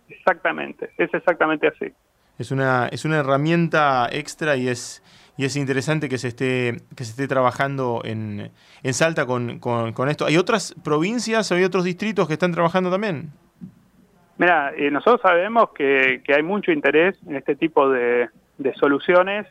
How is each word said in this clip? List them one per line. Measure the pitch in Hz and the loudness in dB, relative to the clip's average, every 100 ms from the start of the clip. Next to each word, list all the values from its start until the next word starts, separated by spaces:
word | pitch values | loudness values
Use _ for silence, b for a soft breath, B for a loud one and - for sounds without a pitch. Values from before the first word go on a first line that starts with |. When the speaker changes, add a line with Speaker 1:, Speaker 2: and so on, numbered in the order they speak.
| _ | _
Speaker 1:
Exactamente, | - - 170 170 156 143 - - - | -4 -2 0 -2 -4 -8 -10 -12 -4
es | 175 | -2
exactamente | 170 180 170 156 156 151 | -2 -2 0 0 2 0
así. | - - _ _ _ _ - | -2 -12 _ _ _ _ -14
Speaker 2:
Es | 117 | -6
una, | 135 135 127 123 | -2 2 2 0
es | 135 151 | -4 -2
una | 156 | -2
herramienta | 135 139 151 170 165 160 147 131 120 | 2 0 2 2 2 2 2 2 0
extra | 143 147 - 156 135 | -4 -8 -6 -2 0
y | 127 | 0
es, | 120 - - b b b - | -4 -8 -16 b b b -6
y | 135 | -4
es | 143 | -2
interesante | 135 131 123 156 147 | -2 -2 0 -2 -2
que | 123 | -4
se | 127 | -6
esté, | 113 131 127 123 117 - - | -4 -2 0 -2 -4 -12 -14
que | |
se | 113 | -12
esté | 117 135 | -6 -2
trabajando | 135 127 120 139 135 127 113 | 2 2 0 -4 -2 -4 -4
en, | 110 110 107 104 113 b b b | -6 -8 -8 -10 -12 b b b
en | 131 120 | -6 0
Salta | 165 160 123 | 0 0 -2
con, | 123 120 - | -2 -4 -6
con, | 123 117 113 | -4 -2 -4
con | 113 135 | -2 -4
esto. | 151 147 | -2 0
¿Hay | 160 | 2
otras | 196 220 - - | 2 0 -2 -10
provincias, | 156 151 180 240 214 220 202 | -2 0 0 -2 -2 -2 0
hay | 180 | 2
otros | 185 190 | 2 0
distritos | 180 175 214 196 156 | -2 -2 -4 -2 -2
que | |
están | 156 180 | 0 -2
trabajando | 170 170 185 180 | 0 0 2 0
también? | 185 214 139 147 - _ _ - - _ _ _ _ _ - | -2 -2 -6 -10 -18 _ _ -20 -20 _ _ _ _ _ -2
Speaker 1:
Mirá, | 175 165 139 156 | 2 2 0 -2
eh, | 147 | -2
nosotros | 143 208 240 | 2 2 4
sabemos | 185 170 202 233 214 - | 4 2 2 2 0 2
que, | 139 139 131 123 | 2 4 4 2
que | - | 0
hay | 143 | 0
mucho | 160 202 180 | 2 -2 0
interés | 151 139 147 180 190 175 | 2 4 4 2 0 -10
en | 139 | -8
este | - 143 | -4 -2
tipo | 160 156 135 | 0 2 4
de, | 131 120 120 117 _ _ - | 2 2 2 0 _ _ -6
de | 135 | -4
soluciones, | - 143 139 - 180 185 208 202 | 0 2 2 4 4 4 -2 -8